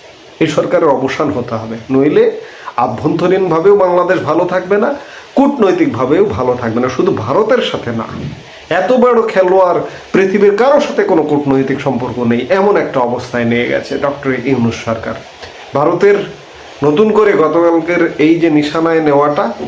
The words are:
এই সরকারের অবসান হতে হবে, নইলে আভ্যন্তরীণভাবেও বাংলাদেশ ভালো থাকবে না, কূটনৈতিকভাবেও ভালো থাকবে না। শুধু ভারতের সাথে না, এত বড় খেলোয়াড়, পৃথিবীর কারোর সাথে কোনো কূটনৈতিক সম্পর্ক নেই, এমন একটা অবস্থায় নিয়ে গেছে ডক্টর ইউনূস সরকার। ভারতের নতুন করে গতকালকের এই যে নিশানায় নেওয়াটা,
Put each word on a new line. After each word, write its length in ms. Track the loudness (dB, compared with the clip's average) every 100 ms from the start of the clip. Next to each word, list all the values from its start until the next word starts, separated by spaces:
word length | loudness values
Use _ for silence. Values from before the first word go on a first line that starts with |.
| -20 -20 -16 -2
এই 80 | 0
সরকারের 420 | 0 0 2 2
অবসান 420 | 2 -2 -2 -4
হতে 240 | -4 -6 -6
হবে, 200 | -8 -10 -2
নইলে 400 | 2 2 4 2 -2 -10 -16 -8 -4
আভ্যন্তরীণভাবেও 1000 | -4 -2 -4 -2 0 0 0 2 4 4
বাংলাদেশ 420 | 4 2 2 0
ভালো 220 | 0 -2 0
থাকবে 320 | -2 -2 0
না, 120 | 0 -4 -10 -20 -6 0
কূটনৈতিকভাবেও 920 | 0 2 2 2 0 0 0 2 2
ভালো 280 | 0 -2 -2
থাকবে 180 | -2 -2
না। 80 | -2
শুধু 220 | -2 -2
ভারতের 500 | -2 0 0 2 0 -2
সাথে 200 | -6 -6
না, 160 | -6 -8 -10 -12 -12 -18 -16 -4
এত 200 | -2 0
বড় 260 | 2 4 2 2
খেলোয়াড়, 520 | 0 2 4 2 0 -4 -12 -4
পৃথিবীর 420 | 0 2 2 2 4
কারোর 240 | 2 2
সাথে 220 | 0 -2
কোনো 200 | 0 0
কূটনৈতিক 560 | 0 -2 0 0 0 -2
সম্পর্ক 380 | -4 -4 -4 -2 0
নেই, 100 | 0 0
এমন 280 | 2 2 2
একটা 220 | 0 0
অবস্থায় 460 | -2 -2 -4 -2 0
নিয়ে 200 | 0 0
গেছে 280 | -2 -4 -4
ডক্টর 320 | -4 -2 -4 -4 -2
ইউনূস 320 | 0 0 -2 -6
সরকার। 300 | -6 -6 -10 -14 -20 -20 -20 -6
ভারতের 420 | -2 0 2 2 2 -2 -12 -20 -20 -20 -4
নতুন 240 | 0 2 2
করে 200 | 4 2
গতকালকের 680 | 2 2 2 2 2 0 0 0 2
এই 180 | 2 2
যে 140 | 2
নিশানায় 520 | 2 0 0 0 2
নেওয়াটা, 440 | 2 2 2 0 -4 -6